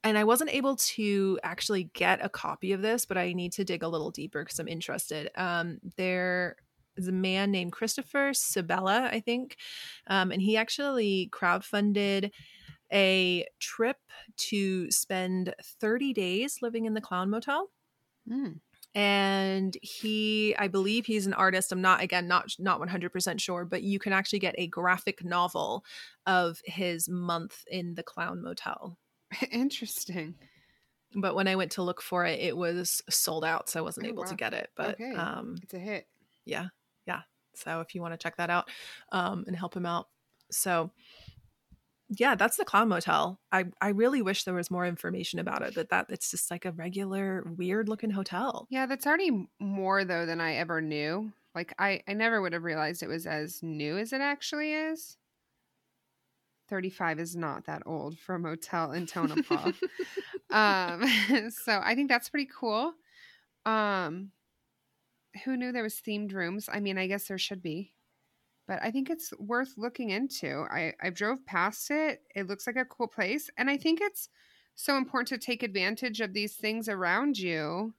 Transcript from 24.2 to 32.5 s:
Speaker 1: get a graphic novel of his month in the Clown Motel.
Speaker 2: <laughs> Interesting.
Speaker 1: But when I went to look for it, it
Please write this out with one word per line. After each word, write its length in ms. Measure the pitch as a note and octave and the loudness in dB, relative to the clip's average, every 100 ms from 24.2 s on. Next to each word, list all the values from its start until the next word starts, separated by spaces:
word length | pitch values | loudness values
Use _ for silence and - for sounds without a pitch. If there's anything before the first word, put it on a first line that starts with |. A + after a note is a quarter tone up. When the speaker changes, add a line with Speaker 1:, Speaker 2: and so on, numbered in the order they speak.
| G3 G#3 | 2 0
Speaker 1:
get 160 | F#3 - | 0 -2
a 80 | F3 | -4
graphic 560 | E3+ F3+ F3+ - G3 | 0 2 4 2 -4
novel 640 | F3 F3 F3+ E3+ D3+ B2 - - - _ - | -2 2 2 2 -2 -2 -6 -18 -18 _ 2
of 360 | F#3 F3 E3 - | 4 4 -2 -10
his 420 | F3+ F3+ E3+ E3 | -4 -2 0 -2
month 560 | F3+ F3 E3+ E3 - - | -2 -2 -2 -4 -12 -8
in 240 | F#3 F3 | -6 -4
the 80 | E3+ | -6
Clown 400 | E3 - E3+ F3 | -10 -6 -6 -6
Motel. 560 | E3+ F3 - - - E3+ _ _ _ | -8 -8 -8 -8 -10 -14 _ _ _
Speaker 2:
<laughs> 220 | - - | -6 -4
Interesting. 840 | A#3 C4+ - A3 - - F3 D#3 E3+ - _ _ _ _ _ _ | 0 -2 -2 -8 -8 -6 -6 -8 -12 -20 _ _ _ _ _ _
Speaker 1:
But 220 | G3+ G3 F#3 | -4 -2 2
when 120 | F#3+ | 2
I 80 | F#3+ | 2
went 160 | F3 | 0
to 100 | - | -2
look 180 | F3+ F3+ | -2 -2
for 240 | - F3+ F3 | -2 0 2
it, 140 | D#3+ | 0
it 180 | F3 | -2